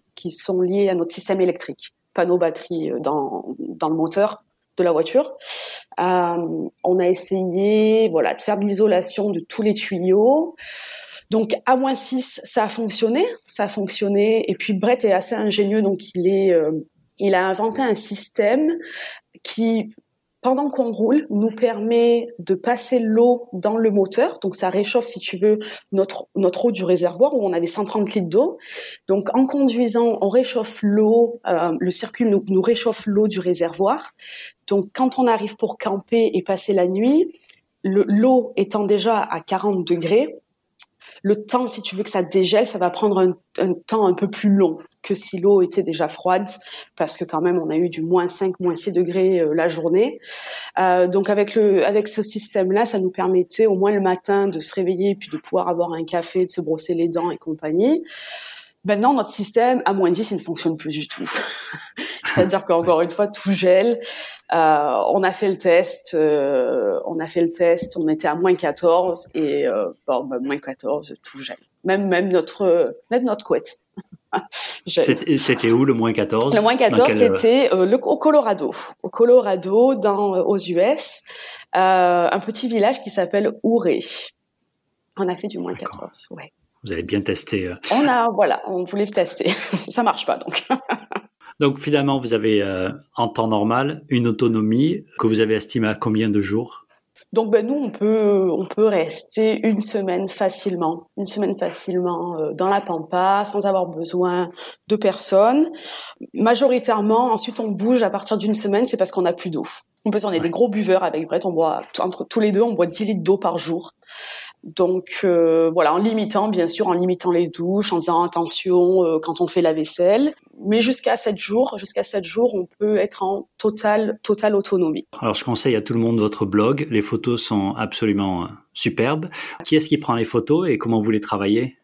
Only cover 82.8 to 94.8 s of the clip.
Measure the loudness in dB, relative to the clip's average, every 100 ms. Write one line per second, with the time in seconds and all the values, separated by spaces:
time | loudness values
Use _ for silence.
82.8 | 0 0 -4 -2 -2 0 -2 -2 0 2
83.8 | 2 0 -2 -6 -8 -14 _ _ _ _
84.8 | _ _ _ -6 -4 -4 -8 -8 -8 -8
85.8 | -10 -12 -10 -10 -10 -14 -18 _ _ _
86.8 | -10 -8 -4 -4 -2 -4 -4 -6 -6 -6
87.8 | -2 2 2 2 0 2 0 0 -4 -6
88.8 | -4 -4 -2 0 -2 0 -2 -2 -2 -4
89.8 | -2 0 0 0 -2 -4 -4 -6 -4 -4
90.8 | -4 -8 -8 -12 -12 _ -12 0 0 0
91.8 | 0 2 2 0 0 0 2 2 0 -2
92.8 | -4 -6 _ -4 -2 0 0 2 2 0
93.8 | -2 -6 -2 0 0 2 2 2 2 2